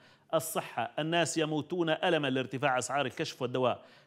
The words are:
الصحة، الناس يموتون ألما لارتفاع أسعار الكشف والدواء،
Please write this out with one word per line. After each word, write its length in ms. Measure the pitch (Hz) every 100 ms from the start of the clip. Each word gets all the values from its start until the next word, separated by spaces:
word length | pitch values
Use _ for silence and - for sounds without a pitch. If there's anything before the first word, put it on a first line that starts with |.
| - _ -
الصحة، 580 | 160 - 190 - - 113 -
الناس 380 | 160 170 160 160
يموتون 520 | 151 156 143 180 165
ألما 380 | 156 185 160 143
لارتفاع 500 | 131 123 135 139 127
أسعار 280 | 120 139 131
الكشف 360 | - 151 -
والدواء، 440 | 123 127 127 104 - -